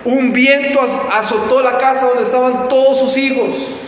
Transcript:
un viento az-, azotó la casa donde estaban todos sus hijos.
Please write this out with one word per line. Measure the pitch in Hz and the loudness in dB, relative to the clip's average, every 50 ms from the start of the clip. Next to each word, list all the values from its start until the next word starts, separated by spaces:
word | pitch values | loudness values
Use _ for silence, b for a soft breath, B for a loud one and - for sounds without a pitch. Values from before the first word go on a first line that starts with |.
| - | -2
un | 247 247 269 254 247 | 0 0 0 0 0
viento | - 247 254 269 277 285 277 277 277 277 | 0 2 4 4 2 2 0 0 0 0
az-, | 254 240 - - - 180 | 0 0 -2 -4 -4 -2
azotó | 190 220 208 - 233 214 226 220 254 269 | -2 -2 -2 -2 -2 -2 0 0 0 2
la | 254 247 247 247 | 2 0 0 0
casa | 262 269 262 262 262 | 0 0 0 2 0
donde | 247 247 240 214 | 0 0 0 0
estaban | - 254 254 254 254 240 254 254 254 | 0 0 0 0 0 0 -2 -2 0
todos | 269 262 269 269 269 262 | 2 4 4 4 4 2
sus | 262 240 262 | 0 0 0
hijos. | 269 277 262 262 262 214 185 - - - - - - - | 0 0 0 0 0 -2 -2 -4 -6 -8 -8 -10 -12 -14